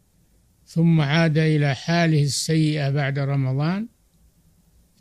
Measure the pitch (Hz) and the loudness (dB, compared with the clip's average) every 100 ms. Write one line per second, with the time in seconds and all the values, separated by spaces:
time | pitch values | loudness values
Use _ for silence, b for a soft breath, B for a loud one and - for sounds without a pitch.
0 | _ _ _ _ _ _ _ 165 170 160 | _ _ _ _ _ _ _ 0 2 2
1 | 139 160 165 151 156 151 147 127 - 170 | 2 2 2 2 2 2 0 -2 -2 0
2 | 165 156 143 - - 160 156 151 139 143 | 2 2 0 -2 -2 0 0 0 -2 -2
3 | 135 139 139 139 131 135 151 190 233 _ | -2 -4 -2 -2 -2 -2 -2 -4 -8 _
4 | _ _ _ _ _ _ _ _ _ - | _ _ _ _ _ _ _ _ _ -12